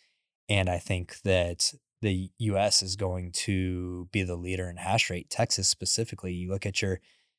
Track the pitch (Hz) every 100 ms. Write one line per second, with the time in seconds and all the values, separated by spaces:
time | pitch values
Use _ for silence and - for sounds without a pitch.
0 | _ _ _ _ - 101 92 87 - 92
1 | 87 - 101 92 87 87 - - _ -
2 | 107 92 92 - 107 98 104 - 92 95
3 | 95 90 90 - - 95 92 90 90 90
4 | 90 101 92 87 90 92 90 87 92 113
5 | - 87 - - 120 - 98 - 95 -
6 | 95 - 92 90 90 98 101 - 98 90
7 | _ _ _